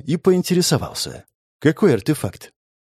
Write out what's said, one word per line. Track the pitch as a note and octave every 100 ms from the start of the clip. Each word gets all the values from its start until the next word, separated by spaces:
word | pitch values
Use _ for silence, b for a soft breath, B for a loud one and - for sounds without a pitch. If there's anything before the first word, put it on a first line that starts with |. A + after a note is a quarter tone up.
| D3
и | E3
поинтересовался: | F#3+ F#3 - F3+ F3 D3 D#2+ - - B1 - _ _ _
«Какой | D3 D#3 G3+
артефакт?» | A2 - D3+ G2 - - _ _ _ _